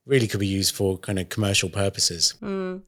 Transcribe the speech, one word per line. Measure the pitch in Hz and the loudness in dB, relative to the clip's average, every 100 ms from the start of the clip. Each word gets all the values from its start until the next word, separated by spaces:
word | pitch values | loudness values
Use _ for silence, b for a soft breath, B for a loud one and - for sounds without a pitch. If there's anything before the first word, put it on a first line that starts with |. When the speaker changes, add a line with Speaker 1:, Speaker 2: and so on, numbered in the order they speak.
| - | 0
Speaker 1:
really | 135 110 | 2 2
could | 101 | 0
be | 98 | 0
used | 98 95 - | 0 0 2
for | 98 95 | 0 0
kind | - 98 | -2 -2
of | 87 | -2
commercial | - 101 98 90 | 0 0 2 0
purposes. | 98 98 - - 85 - - | 0 0 0 -2 0 -2 -2
Speaker 2:
Mm. | 214 196 185 185 | -6 -4 -6 -8